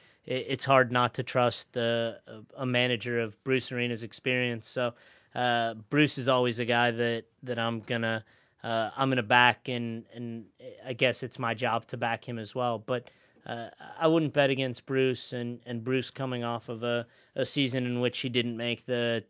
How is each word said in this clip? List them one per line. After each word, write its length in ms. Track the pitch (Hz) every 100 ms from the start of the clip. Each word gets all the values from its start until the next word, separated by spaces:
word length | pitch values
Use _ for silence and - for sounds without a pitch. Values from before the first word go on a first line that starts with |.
| _ _ -
it, 180 | 127 -
it's 180 | 135 135
hard 260 | 131 120
not 220 | 123 120
to 80 | -
trust, 540 | 127 127 120 - - 123
uh, 20 | 117 117 117 101 -
a, 160 | 113 107 139
a 80 | 127
manager 520 | 123 123 117 120 117
of 240 | 113 -
Bruce 300 | 135 131 -
Arena's 300 | 123 120 110
experience. 680 | 113 - 131 127 123 113 -
So, 240 | - 120 - - - _
uh, 380 | 127 123 117 117 110 107
Bruce 300 | 147 151 139
is 100 | 123
always 300 | 127 123 113
a 80 | 117
guy 240 | 120 120
that, 340 | 113 120 113 - _
that 140 | 123 117
I'm 220 | 117 113
gonna, 420 | 104 120 113 110 - _ _ _
uh, 280 | 113 113 107
I'm 140 | - 135
gonna 140 | 127
back, 460 | 107 123 123 - -
and, 360 | 120 117 113 -
and 300 | 120 120 117 101 _ 127 - 127
I 60 |
guess 300 | 120 127 113
it's 160 | 123 -
my 160 | 117
job 320 | 110 120 117 -
to 100 | 120
back 320 | 117 113 -
him 100 | 117
as 160 | 104
well. 240 | 127 123 110
But, 300 | 110 123 - _ _ _
uh, 260 | - 117 110 - - -
I 80 | 160
wouldn't 260 | 165 147
bet 180 | 147 139
against 360 | 135 131 120 -
Bruce, 460 | 131 131 120 -
and, 260 | 123 120 120 123
and 160 | 120
Bruce 280 | 117 131 120
coming 340 | - 131 123
off 240 | 117 117 -
of 160 | 113
a, 200 | 120 120 120 _ _
a 100 | -
season 420 | 131 147 131 127 123
in 140 | 120
which 200 | 123 -
he 80 | 127
didn't 280 | 120 120 113
make 300 | 120 113 -
the, 380 | 120 117 113